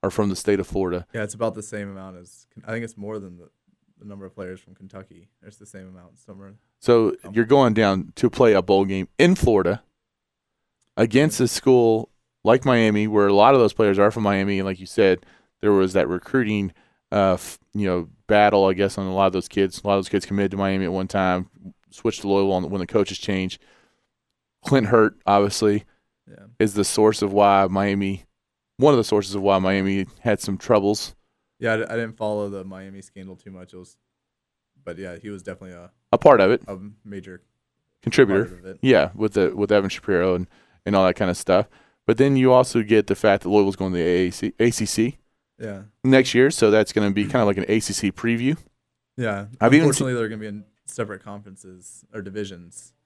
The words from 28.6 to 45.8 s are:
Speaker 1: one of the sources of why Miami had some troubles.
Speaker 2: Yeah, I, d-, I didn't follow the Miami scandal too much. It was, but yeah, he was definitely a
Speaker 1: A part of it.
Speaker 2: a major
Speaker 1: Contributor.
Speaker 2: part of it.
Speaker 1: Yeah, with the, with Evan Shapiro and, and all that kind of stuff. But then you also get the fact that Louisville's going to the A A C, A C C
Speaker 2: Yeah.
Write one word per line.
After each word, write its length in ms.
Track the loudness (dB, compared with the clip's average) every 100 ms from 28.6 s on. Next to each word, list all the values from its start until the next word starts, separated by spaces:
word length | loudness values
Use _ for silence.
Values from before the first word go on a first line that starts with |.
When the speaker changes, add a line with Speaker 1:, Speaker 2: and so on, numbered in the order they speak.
| _ _
Speaker 1:
one 160 | 2
of 40 | 4
the 60 |
sources 320 | 2 -2 -2 -4
of 60 |
why 180 | 0 2
Miami 480 | 2 0 0 -4 -6 -8
had 180 | -4 -4
some 180 | -4 -10
troubles. 580 | 0 0 2 -4 -6 -18 _ _ _ _
Speaker 2:
Yeah, 140 | -6
I, 40 | -4
d-, 60 | -6
I 100 | -8
didn't 220 | -10 -8
follow 320 | -6 -6 -8
the 140 | -10
Miami 380 | -14 -18 -20 -20
scandal 340 | -20 -20 -20 -20
too 160 | -20
much. 220 | -20 -20
It 40 | -20
was, 200 | -20 _ _ _ _ _ _ _ _ _
but 140 | -16 -14
yeah, 200 | -14 -16
he 80 | -16
was 140 | -16
definitely 320 | -16 -18 -18 -20
a 140 | -20 _ _
Speaker 1:
A 60 | 4
part 240 | 6 6
of 80 | 6
it. 140 | 2 -4
Speaker 2:
a 100 | -16 -16 -20 -18
major 380 | -18 -18 -20 _ _ _ _ _ _
Speaker 1:
Contributor. 440 | -4 2 4 2 -2
Speaker 2:
part 140 | -10
of 60 | -20
it. 140 | -6
Speaker 1:
Yeah, 300 | 2 4 2
with 200 | -2 -4
the, 220 | 0 0 0
with 160 | 0
Evan 180 | 0 0
Shapiro 440 | -8 -4 -2 0
and, 140 | -2 -6 _ _ _ -2
and 100 | 2
all 100 | 2
that 100 | 0
kind 140 | -4
of 80 | -4
stuff. 300 | 0 0 0 _ _ _ -2
But 100 | 0
then 180 | 2 2
you 160 | 4
also 300 | 4 4 -2
get 240 | 2 2 2
the 80 | 0
fact 280 | 2 0
that 60 | 2
Louisville's 260 | 2 2 -2
going 160 | -6
to 40 | -2
the 40 |
A 240 | 0 0 -2
A 40 |
C, 220 | -4 -10 -2
A 120 | -2
C 140 | -2 -6
C 300 | -2 -4 -4 _ _ _ _
Speaker 2:
Yeah. 240 | -16 -16